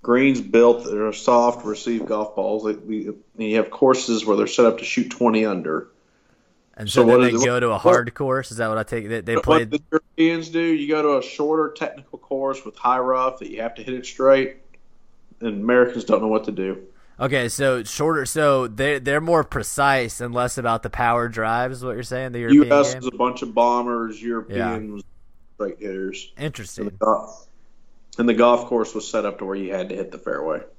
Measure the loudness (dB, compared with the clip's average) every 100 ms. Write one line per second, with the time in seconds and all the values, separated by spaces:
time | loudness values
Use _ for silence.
0 | 2 4 4 2 2 6 6 6 0 -2
1 | -2 -2 2 4 4 0 -6 -6 -4 -4
2 | -2 -4 -4 -4 -2 -2 -4 -6 -6 -8
3 | -6 -12 _ -8 -2 0 -2 2 4 4
4 | 0 -2 2 2 2 4 4 4 -4 -4
5 | -4 0 2 2 0 -2 -4 -6 -6 _
6 | _ _ _ _ _ _ _ -12 -2 4
7 | 6 8 6 4 2 2 0 2 4 4
8 | 2 -6 -2 -2 -4 -4 -2 -2 -4 -6
9 | -6 -6 -2 0 4 2 2 -6 _ -2
10 | _ 2 2 2 -4 -2 0 0 0 0
11 | 2 0 -2 -4 0 0 0 -4 -8 -8
12 | -18 -20 _ -4 -4 -6 -12 -4 0 0
13 | 2 0 0 -4 -14 -8 -10 -10 -10 -10
14 | -10 2 6 6 4 -6 -20 -20 -20 -20
15 | -20 -20 -20 -10 -8 -4 2 4 4 0
16 | 0 0 2 -2 -2 -6 -6 -8 -14 -20
17 | -20 -6 -2 -2 -2 -2 0 0 -4 -2
18 | 0 0 -2 0 2 2 0 -2 -2 0
19 | 0 -2 2 2 2 -4 -6 0 0 2
20 | -4 -6 -6 -2 -2 -2 -2 -2 -4 -4
21 | 0 0 -2 -4 -2 -2 -4 -6 -8 -8
22 | -8 -8 -6 -6 6 6 8 4 4 0
23 | -8 -2 -2 -2 -4 2 2 2 -2 -4
24 | -6 -8 -6 -8 -6 -4 -4 -6 -10 -14
25 | -16 -20 -20 -20 -20 -8 -8 -8 -10 -8
26 | -8 -10 -16 -10 -10 -10 -16 -10 -10 -2
27 | 0 0 -4 -18 -20 -20 -20 -20 -20 -20
28 | -16 -2 0 4 4 4 0 -2 -2 -6
29 | -6 -4 -4 -8 -8 -8 -6 -6 -6 -8
30 | -10 -10 -8 -6 -4 -6 -10